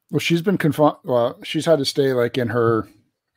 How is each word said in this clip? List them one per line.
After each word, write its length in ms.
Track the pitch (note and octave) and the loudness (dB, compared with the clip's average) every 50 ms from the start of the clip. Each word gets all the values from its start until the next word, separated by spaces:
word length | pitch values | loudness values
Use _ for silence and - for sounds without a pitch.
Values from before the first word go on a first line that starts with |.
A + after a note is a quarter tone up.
| _ - | _ -4
well, 80 | - C#3+ | -4 -2
she's 220 | - - E3+ E3+ | 0 0 -2 0
been 160 | E3 G#3 F#3+ | 0 0 -2
confi-, 400 | - - D#3 C3 - D3+ D3 - - - | 0 0 0 2 2 2 2 2 -2 -6
well, 340 | E3 B2+ A#2+ A#2 B2+ - - - | -2 0 0 0 0 -4 -8 -12
she's 220 | - - D#3+ C#3+ | -8 -6 -4 2
had 140 | E3 D#3+ D3 | 2 2 2
to 60 | C#3 | 2
stay, 280 | - - D3 C#3 C3+ C3 | -2 -2 0 0 0 0
like, 240 | B2 A#2+ A#2 - | 0 -2 -2 -2
in 100 | C3 A#2+ | -4 -4
her, 400 | A2+ G#2+ A#2+ A#2 A#2 A#2 A2 G#2 - _ _ _ _ _ _ _ _ - | -2 0 0 2 2 2 0 -2 -6 _ _ _ _ _ _ _ _ -8